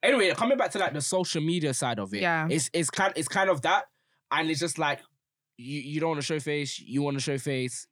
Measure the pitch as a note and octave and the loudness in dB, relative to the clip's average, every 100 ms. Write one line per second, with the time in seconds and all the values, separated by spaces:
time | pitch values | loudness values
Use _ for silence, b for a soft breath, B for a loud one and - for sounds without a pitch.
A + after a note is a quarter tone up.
0 | G#3 C4+ F#3+ C#3+ A#3 C4 B3+ G3+ F3+ D3 | 4 4 4 2 2 2 2 0 -2 -2
1 | C#3 F#3 F3+ E3 D#3 F3 D3+ B2+ C3 A2 | -2 0 0 0 0 0 0 0 -2 -2
2 | G2 G2+ F3+ E3 D#3+ D#3+ C#3 E3 D#3 - | -4 0 2 2 2 0 0 0 -2 2
3 | F#3+ D3+ D#3 G3 G3 F3 D#3+ G3 - _ | 0 0 -2 0 2 2 4 2 0 _
4 | _ _ _ D3 D#3+ D#3 E3+ D3+ D3+ D3 | _ _ _ 0 0 0 -2 0 0 0
5 | - _ _ _ _ _ A#2+ D3 C3+ D3+ | -6 _ _ _ _ _ -10 -8 -4 -2
6 | E3 D#3 C#3 D#3 D3 D3 C#3 - - C3 | 0 -2 -2 -4 -2 -2 -2 -8 -4 -2
7 | C#3+ C#3 B2+ C#3 D3+ C3+ B2+ - - | 0 -2 -2 -2 -2 -2 -2 -6 -14